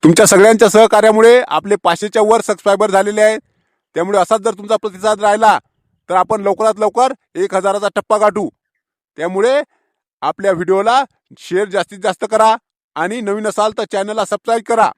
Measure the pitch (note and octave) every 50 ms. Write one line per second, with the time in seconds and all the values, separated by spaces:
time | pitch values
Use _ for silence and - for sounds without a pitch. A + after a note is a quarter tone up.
0 | - D#3 E3+ - A3 - - F#3 G3 A3 A3+ G#3+ A#3 G#3 - G#3+ A3+ G#3+ - G#3+
1 | G#3 A3 G#3+ A3 A3 A#3 A#3+ B3 B3 - - D#3 D#3+ G3+ G3+ G3 _ F3 E3+ -
2 | - G#3+ - A#3 G#3+ G#3+ A3+ A3+ G3+ - G#3 F3 - G3+ G3 G3 G#3 G#3+ F#3+ G3
3 | G3 G3+ G#3 G#3+ G#3+ G#3+ A3 A3 _ _ _ _ _ _ _ _ _ _ _ D3+
4 | E3+ F#3+ G#3 G3+ F3+ - A3 A3+ G3 A3+ G#3+ F#3 G3+ G#3 A3+ G#3+ - G#3+ F3+ F#3+
5 | F#3+ G#3+ G#3+ G3+ G#3 G#3 G3+ A3 A3 A3 G3 C#3 _ _ _ _ _ _ _ _
6 | _ _ F3 F#3 F3+ _ A3 G#3+ G3 G3+ G3 E3+ A3 A3 G#3+ G3 G#3+ G#3+ - A#3
7 | B3 C4+ C#4 _ _ _ _ E3+ F#3+ G3 - F#3+ F#3 G3 G3 G3+ G3+ G3+ _ -
8 | - _ A3 A3 A3 G#3+ - G#3+ G3+ C3+ _ _ _ _ _ _ _ _ _ _
9 | _ _ _ - D#3 F3 F#3 F#3+ G#3 A#3+ C4 C#4+ E4 _ _ _ _ _ _ _
10 | _ _ _ _ - - - - F#3+ G3 F#3+ E3 F3+ E3+ F#3 F#3+ G3 A3 A#3+ C4
11 | C#4 - _ _ _ _ C3 _ - - E3 F#3 G#3+ G3+ F3+ G3 F3 _ G3+ F#3+
12 | F#3 G#3+ F#3 _ - G3+ A3 G#3+ A3 A3 A3 A3+ _ _ _ _ _ _ _ D3+
13 | D#3+ F3+ G#3+ B3 A3+ G3+ G3+ G#3+ G#3+ G#3+ F#3+ - G#3 A3 G#3+ - A3 - - G3+
14 | G3 G#3 G#3+ A3 G3+ - G#3+ G3 _ - A#3 A#3 G3+ - A#3 A3+ G#3+ C#3+ -